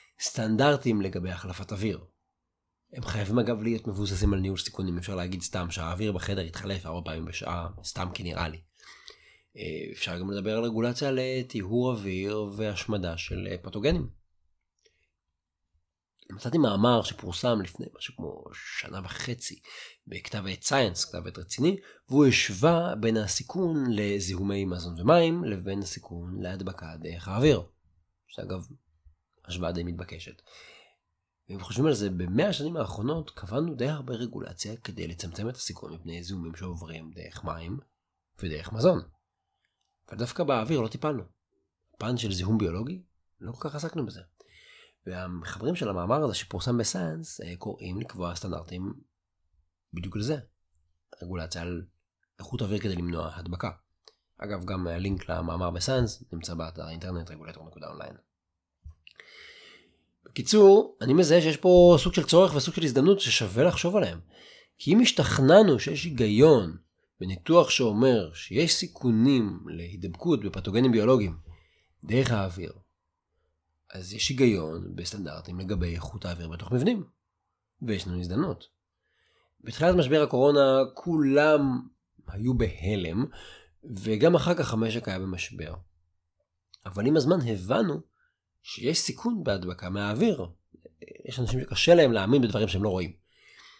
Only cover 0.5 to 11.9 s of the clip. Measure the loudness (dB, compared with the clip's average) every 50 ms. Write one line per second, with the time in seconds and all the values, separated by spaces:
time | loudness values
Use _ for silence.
0.5 | 2 4 4 4 4 2 2 0 0 0 0 -2 -4 -6 -6 -6 -8 -8 -10 -10
1.5 | -10 -10 -10 -10 -6 -4 -4 -4 -4 -6 -10 -18 _ _ _ _ _ _ _ _
2.5 | _ _ _ _ _ _ _ _ -14 -12 -8 -6 -6 -4 -4 -2 0 0 0 0
3.5 | -2 -2 -2 -4 -4 -4 -4 -6 -6 -4 -4 -4 -2 0 2 2 2 2 0 -2
4.5 | -4 -4 -6 -8 -8 -6 -6 -6 -6 -6 -6 -6 -6 -6 -6 -6 -8 -8 -8 -8
5.5 | -6 -6 -6 -6 -6 -6 -6 -6 -6 -4 -4 -4 -4 -4 -4 -6 -4 -4 -6 -6
6.5 | -8 -10 -8 -8 -8 -8 -8 -8 -10 -8 -8 -8 -8 -8 -10 -10 -10 -8 -8 -6
7.5 | -6 -6 -6 -8 -10 -12 -12 -10 -8 -8 -8 -8 -8 -8 -8 -6 -6 -4 -4 -6
8.5 | -8 -10 -18 _ _ _ -20 -20 -20 -20 -20 -20 -20 _ _ _ _ _ _ _
9.5 | -16 -12 -10 -10 -8 -10 -10 -12 -10 -8 -8 -6 -6 -6 -6 -6 -6 -4 -4 -2
10.5 | -2 -2 -2 -2 -2 -2 -2 -2 -2 -2 -2 -2 -2 -2 -2 -2 -4 -4 -6 -6
11.5 | -6 -6 -4 0 0 0 2 0